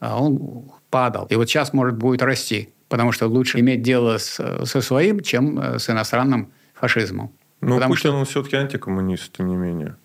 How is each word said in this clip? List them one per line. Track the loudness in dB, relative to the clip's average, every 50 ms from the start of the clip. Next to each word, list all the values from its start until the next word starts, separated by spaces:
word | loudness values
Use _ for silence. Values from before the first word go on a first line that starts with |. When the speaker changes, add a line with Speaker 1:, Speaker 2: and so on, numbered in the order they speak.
Speaker 1:
а | -8 -6 -2 0 2
он | 2 0 0 -2 -6 -10 -14 -16 -18 -20 -20 _ _
падал. | 0 0 0 0 -2 -4 -4 0
И | 0
вот | 0 2 2
щас, | 2 0 0 2 2
может, | 2 2 2 0
будет | 0 0 2 2 2 2
расти, | 0 0 0 -2 -4 -4 -4 -6 -8 _ _ _ _
потому | -2 0 2 0 2
что | 2 0
лучше | 2 2 2 2 2 2 4
иметь | 4 4 4 2 2
дело | 2 2 4 4 2 0 0
с, | -2 -6 -8 -6 -6 -6 -4 -4 -6
со | -2 -2 -2
своим, | 0 2 2 4 4 4 2 0
чем, | -2 -2 0 2 2 2 0 -2
э, | -2 -2 -4 -4
с | -2 -2
иностранным | -2 -2 0 0 0 2 2 2 2 0 -2 -4 -12 _ _ _ _
фашизмом. | -4 -2 0 0 0 0 -2 -4 -6 -8 -10 -12 _ _ _ _ _
Speaker 2:
Но | 0 0 2
Speaker 1:
Потому | 2 2 2 2
Speaker 2:
Путин, | 2 2 2
Speaker 1:
что | 2 2
Speaker 2:
он | -2
всё-таки | -2 -2 -4 -2 0 -2
антикоммунист, | -2 -2 -2 -4 -6 -4 -4 -2 -2 0 -2 -2 -4 -6 -12 -8
тем | -6 -4 -2
не | -2
менее. | -2 -2 -2 -4 -4 -6 -8 -10 -14 _